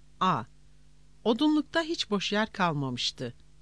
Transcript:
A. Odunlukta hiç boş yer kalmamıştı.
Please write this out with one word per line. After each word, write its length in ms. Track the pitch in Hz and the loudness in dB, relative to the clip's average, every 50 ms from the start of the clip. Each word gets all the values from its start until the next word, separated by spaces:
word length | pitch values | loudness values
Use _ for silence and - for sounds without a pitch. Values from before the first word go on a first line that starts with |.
| - - - - | -20 -20 -6 -2
A. 240 | 180 185 170 120 110 - - - - - - - - - - - - - - - - | 0 2 2 0 -2 -8 -14 -20 -20 -20 -20 -20 -20 -20 -20 -20 -20 -20 -20 -4 0
Odunlukta 580 | 208 240 226 302 302 302 302 285 - - 330 | 0 2 4 4 4 4 2 0 0 -2 -2
hiç 280 | 330 311 339 - - - | -2 -2 -4 -6 -4 -2
boş 220 | 208 196 - - | -2 -2 -2 0
yer 200 | 202 208 220 220 | 0 0 0 -2
kalmamıştı. 840 | - - 190 175 156 147 139 131 123 117 - - - - 131 117 - - - - - - | 0 0 0 0 2 0 -2 -2 -4 -4 -4 -6 -6 -6 -10 -10 -10 -14 -20 -20 -20 -20